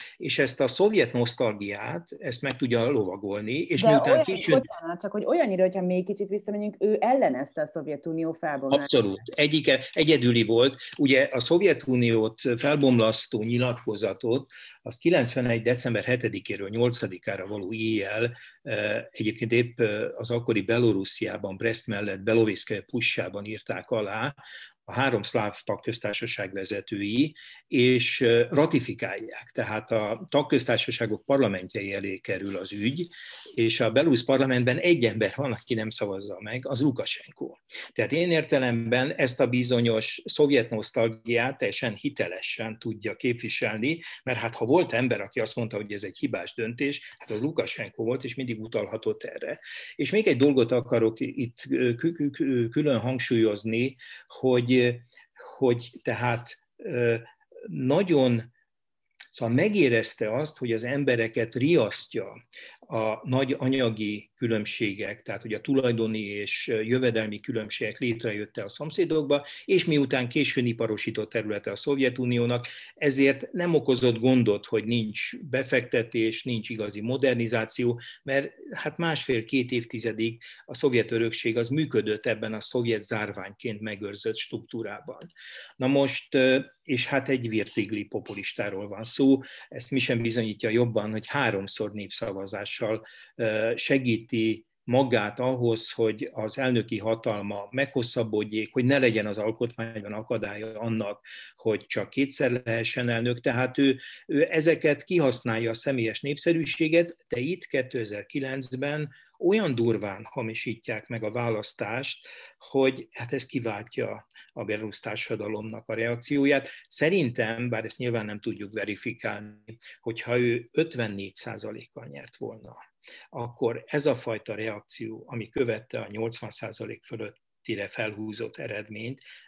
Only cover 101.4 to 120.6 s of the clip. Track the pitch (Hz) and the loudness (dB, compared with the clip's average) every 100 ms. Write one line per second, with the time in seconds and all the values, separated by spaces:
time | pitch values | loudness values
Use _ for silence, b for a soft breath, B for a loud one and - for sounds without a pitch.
101.4 | B - 113 104 - - 98 - 139 - | B -6 -2 -2 -2 -6 -4 -2 -2 0
102.4 | 131 123 120 117 113 - 123 117 120 120 | 0 0 0 -2 -2 -2 0 0 0 0
103.4 | - 120 131 127 139 135 B B - 147 | 0 0 0 4 4 4 B B -4 2
104.4 | 165 160 156 151 156 147 - 180 143 120 | 2 4 4 4 4 0 2 2 4 2
105.4 | 120 113 113 113 - 131 113 107 143 147 | 0 -2 -2 -2 -2 0 0 -2 -4 -2
106.4 | 170 165 151 - 160 165 170 - _ 120 | 2 2 0 -2 2 4 4 -2 _ -4
107.4 | 135 180 - 139 123 131 107 104 101 147 | -2 -4 -2 -2 -2 -4 -6 -8 -8 -6
108.4 | 135 135 127 127 139 151 151 b b b | -4 -6 -6 -6 -4 -4 -6 b b b
109.4 | 170 214 190 120 117 107 101 98 107 - | 2 4 2 2 2 0 -2 -8 -10 -8
110.4 | 113 110 - 107 - 110 - 117 110 117 | -6 -6 -6 -8 -8 -8 -8 -8 -6 -2
111.4 | 120 107 104 - 104 117 139 - B B | -2 -2 -4 -8 -6 -6 -6 -10 B B
112.4 | B B - 139 131 131 - - 120 135 | B B -4 2 2 2 -6 -10 -6 -6
113.4 | - 131 117 101 117 - 113 107 - B | -4 -4 -4 -6 -8 -6 -6 -6 -14 B
114.4 | B - 104 107 107 - - 107 - 107 | B -10 -6 -4 -6 -8 -8 -8 -6 -6
115.4 | 104 107 110 107 - 113 117 120 - 143 | -4 -6 -8 -10 -8 -4 -2 -2 -2 2
116.4 | 139 139 135 B B - 151 190 131 120 | 4 4 0 B B -2 2 4 2 0
117.4 | 113 113 123 113 110 - 123 117 107 104 | -2 -2 -2 -2 -4 -6 -2 -2 -4 -6
118.4 | 117 113 104 107 101 98 113 110 113 104 | -8 -8 -8 -6 -6 -6 -8 -6 -6 -8
119.4 | 104 104 - 113 B B - 113 - 123 | -12 -18 -20 -20 B B -10 -8 0 2
120.4 | 120 120 | 2 0